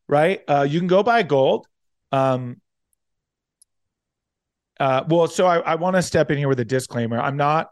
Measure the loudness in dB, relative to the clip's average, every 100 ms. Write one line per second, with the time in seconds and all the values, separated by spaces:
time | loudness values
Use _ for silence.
0 | _ 2 2 0 0 0 2 0 2 2
1 | 2 0 2 2 2 0 -6 _ _ _
2 | _ -2 0 -2 -6 -16 _ _ _ _
3 | _ _ _ _ _ _ _ _ _ _
4 | _ _ _ _ _ _ _ _ -2 0
5 | 0 2 2 2 2 2 0 -2 0 0
6 | 0 0 0 0 0 -2 -2 -4 -4 -6
7 | -4 -4 -4 -2 -2 -2 -4